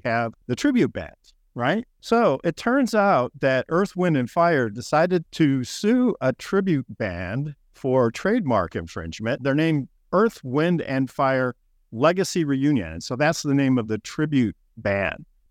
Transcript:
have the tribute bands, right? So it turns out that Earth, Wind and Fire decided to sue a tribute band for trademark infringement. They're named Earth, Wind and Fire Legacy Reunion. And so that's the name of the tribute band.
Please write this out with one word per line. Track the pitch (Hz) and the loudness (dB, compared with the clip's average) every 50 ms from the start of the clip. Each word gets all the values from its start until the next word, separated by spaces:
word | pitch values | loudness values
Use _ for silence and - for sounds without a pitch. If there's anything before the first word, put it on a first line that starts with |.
| - | -4
have | 123 113 117 117 113 - _ _ | -2 -2 -2 -2 -4 -6 _ _
the | - 123 | -6 -4
tribute | - - 294 254 240 156 113 - | 0 0 0 2 2 2 0 0
bands, | 101 78 - - _ _ - _ _ _ _ _ | -6 -10 -12 -14 _ _ -20 _ _ _ _ _
right? | 123 120 135 180 220 - - _ _ | -4 -2 0 0 -2 -4 -8 _ _
So | - - 233 233 226 180 135 - - | -4 0 2 2 4 2 0 0 -2
it | 175 165 | -4 -4
turns | - - 233 254 285 262 208 - | -2 -2 0 2 2 2 2 2
out | 214 196 202 175 131 123 - - 139 | 2 4 4 4 2 2 -2 -4 -2
that | 151 135 131 127 - | 0 0 2 0 0
Earth, | - 156 180 202 - - | 0 0 0 0 0 -2
Wind | 175 180 180 156 | -2 0 2 2
and | 131 123 110 | 2 0 0
Fire | - 175 170 170 165 139 120 110 | 0 2 2 4 4 2 0 0
decided | 101 120 113 - 151 151 170 180 185 175 165 - - | -4 -8 -4 0 2 2 2 2 2 -2 -2 -4 0
to | - 160 143 135 131 123 | 2 2 2 2 0 -2
sue | - - - - 208 247 254 254 240 - - | -6 -8 -2 0 2 2 4 2 0 0 0
a | 127 131 | -2 -2
tribute | 123 - - - - 196 202 190 160 135 - | -2 -4 -6 -2 -2 -2 0 0 0 -2 -2
band | - 104 - 117 95 87 87 92 87 107 131 147 151 143 - _ _ _ | -6 -8 -6 -6 -6 -4 -6 -6 -6 -6 -6 -6 -6 -10 -14 _ _ _
for | - - 131 127 131 120 117 | -8 -4 0 2 2 2 2
trademark | 117 - - 190 220 254 185 131 113 98 87 80 - | 0 -2 -2 -2 0 0 0 0 0 0 0 -2 -4
infringement. | 90 82 82 - - 82 82 80 - 110 117 139 - 123 | -8 -8 -8 -10 -10 -10 -10 -10 -6 -4 -4 -4 -2 -2
They're | 139 135 | 0 0
named | 151 160 165 156 143 127 - _ _ _ _ - | 2 2 2 0 -2 -2 -6 _ _ _ _ 2
Earth, | 185 220 233 - - | 2 2 2 0 -4
Wind | - 127 123 147 160 175 175 151 - | -8 -4 -2 0 2 2 2 0 -2
and | - 135 135 135 123 | -2 -2 -2 -2 -2
Fire | - - 139 135 135 131 131 123 - - _ _ _ _ _ _ | -2 -2 0 0 2 0 0 -2 -4 -8 _ _ _ _ _ _
Legacy | - 110 139 160 180 190 180 - - 185 160 | -4 2 2 2 2 2 -2 -2 0 -2 0
Reunion. | 143 139 135 139 147 147 117 87 80 80 | 0 0 2 2 2 2 2 0 -2 -8
And | 87 - | -10 -8
so | - 127 | -8 -4
that's | 120 147 156 - - - | 0 0 0 0 0 -2
the | 147 139 | 0 2
name | 139 139 131 131 | 2 4 4 2
of | 123 110 110 | 2 0 -2
the | 107 | -4
tribute | 107 - - - - 151 156 147 131 120 101 - - _ _ _ | -6 -6 -8 -4 -4 -2 0 2 2 2 2 -2 -6 _ _ _
band. | 113 - 104 98 98 95 85 - - 160 - _ _ _ _ | -6 -4 -2 0 0 -2 -2 -4 -8 -14 -20 _ _ _ _